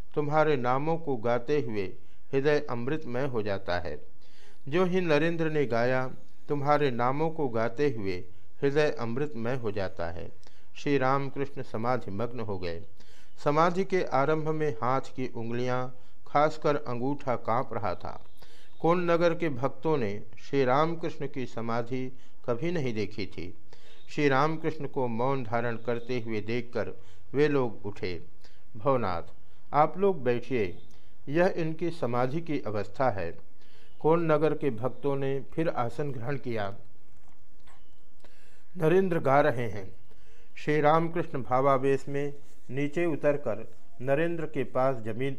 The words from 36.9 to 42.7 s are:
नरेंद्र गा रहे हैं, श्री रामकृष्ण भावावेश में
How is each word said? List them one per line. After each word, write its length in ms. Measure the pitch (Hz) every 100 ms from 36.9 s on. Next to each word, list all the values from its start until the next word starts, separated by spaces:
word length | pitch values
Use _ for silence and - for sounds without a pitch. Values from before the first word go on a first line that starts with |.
| - - - - - - - - - - - - - - - - - - 180
नरेंद्र 420 | 156 185 190 165
गा 220 | 127 139
रहे 280 | 147 127 120
हैं, 260 | 101 98 - - - - - - -
श्री 240 | - 151
रामकृष्ण 600 | 147 160 165 170 160 143
भावावेश 640 | 104 123 139 135 139 135 -
में 260 | 139 143 139 - - -